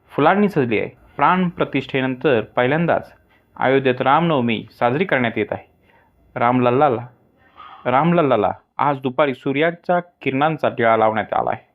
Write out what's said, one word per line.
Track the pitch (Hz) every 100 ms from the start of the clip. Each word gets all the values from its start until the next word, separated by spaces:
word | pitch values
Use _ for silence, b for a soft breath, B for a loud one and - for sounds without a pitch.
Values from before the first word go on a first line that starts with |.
| _
फुलांनी | - 147 196 208
सजली | 180 123 104
आहे. | 95 - - -
प्राणप्रतिष्ठेनंतर | 143 180 180 - 139 139 127 139 131 127 156 117
पहिल्यांदाच | 110 - 123 151 170 117 - - _ b b -
अयोध्येत | 123 135 131 123
रामनवमी | 131 147 170 151 117 107 113 -
साजरी | 120 135 196
करण्यात | 139 120 110
येत | 104
आहे. | 98 - _ b b b b _ -
रामलल्लाला, | 120 127 123 123 147 113 123 _ _ _ B B B B -
रामलल्लाला | 127 160 175 147 117 95 95 _ -
आज | 135 139
दुपारी | 131 127 147
सूर्याच्या | 123 143 139 160 170 - 175
किरणांचा | 175 _ 135 131 151 156 120
दिवा | 101 117 113
लावण्यात | 110 110 101
आला | - 120
आहे. | 117 _